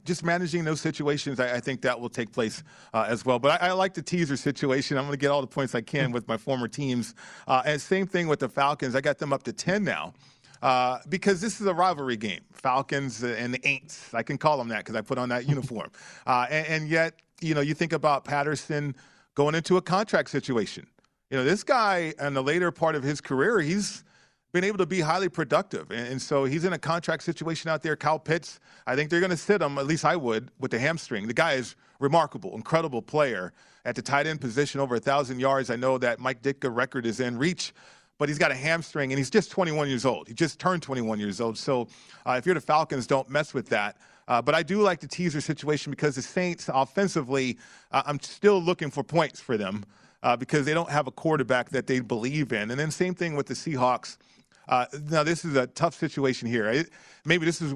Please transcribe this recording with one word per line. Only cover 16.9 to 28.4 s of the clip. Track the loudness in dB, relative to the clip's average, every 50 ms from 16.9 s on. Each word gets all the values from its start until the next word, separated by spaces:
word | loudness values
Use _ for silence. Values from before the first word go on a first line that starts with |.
| 2 2 2 0 -2 _ _ _ _ -6
you | -2 0 2
know, | 2
you | 2 0 0
think | 0 0 0 0
about | 2 2 2 2 2 0
Patterson | -2 0 0 0 0 -2 -4 -4 -4 -4 -4 -4 -4 -6 -10 -14 -20 _ _ _ _ 0
going | 2 2 4 2
into | 0 2 4 2
a | 2
contract | 4 2 2 0 2 2 0 0 0 0
situation. | -2 -4 -2 0 0 0 0 -2 -6 -12 -16 -20 _ _ _ _ _ _ _ -4
You | -2
know, | 0 2
this | 2 2 2 2
guy | 2 2 4 4 4 2 2 0 -4 -4 -4
in | -4 -2 0
the | 0 0
later | 2 2 2 0 0
part | 0 0 0 0 0
of | 0 -2
his | -2 -4 -4
career, | -4 -2 0 2 2 4 2 2
he's | 2 2 0 -2 -2 -4 -8 -12 -18 _ _ _ _ _ _ _ _ _
been | 0 0 0
able | 2 2 0
to | 0
be | 0 0 0
highly | 2 2 2 0 0 -2
productive. | -2 -2 0 2 2 2 2 0 -6 -10 -8 -8
And, | -8 -8 -6
and | -6 -6 -6
so | -2 0 2 2 2
he's | 2 0 0 0
in | -2 -2
a |
contract | -2 -2 -2 -2 -2 -2 -2 -4 -4 -4
situation | -6 -6 -4 -4 -6 -6 -4 -2 -2
out | -2 -2
there. | 0 -2 -2
Kyle | 0 0 0 0 0
Pitts, | 0 -2 -2 -2